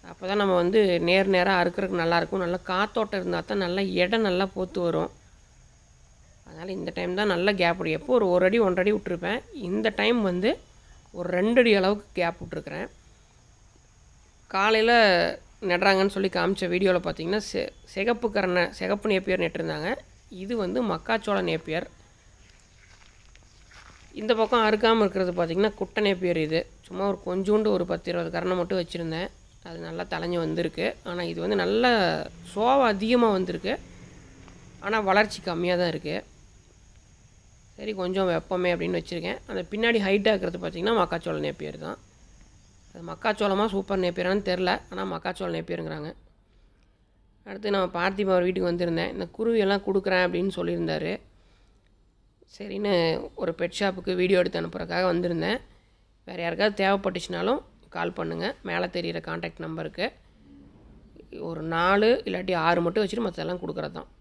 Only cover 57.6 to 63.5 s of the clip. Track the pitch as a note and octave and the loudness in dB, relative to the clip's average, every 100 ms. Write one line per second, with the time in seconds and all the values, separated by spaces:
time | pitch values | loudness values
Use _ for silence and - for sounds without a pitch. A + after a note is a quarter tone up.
57.6 | - _ - E3+ E3+ F3+ E3 E3+ F#3 - | -4 _ -14 -6 -6 -4 -6 -4 -6 -6
58.6 | F#3+ E3+ F3+ F3+ E3+ E3+ D#3+ E3 E3 D#3+ | -6 -4 -4 -4 -6 -8 -8 -8 -8 -10
59.6 | E3 D#3+ D#3 - G#3 - _ _ - - | -12 -10 -10 -6 -8 -8 _ _ -20 -20
60.6 | - - - - - - - - E3 E3 | -20 -20 -20 -20 -20 -20 -20 -12 -10 -8
61.6 | D#3+ E3 F3+ G3+ A3 B3 - F3+ F#3+ F3+ | -4 0 4 4 4 2 0 -6 -2 0
62.6 | D#3+ F3 E3+ G3 G3+ G#3+ G#3+ E3+ E3 | 2 2 2 0 -2 -2 -4 -4 -6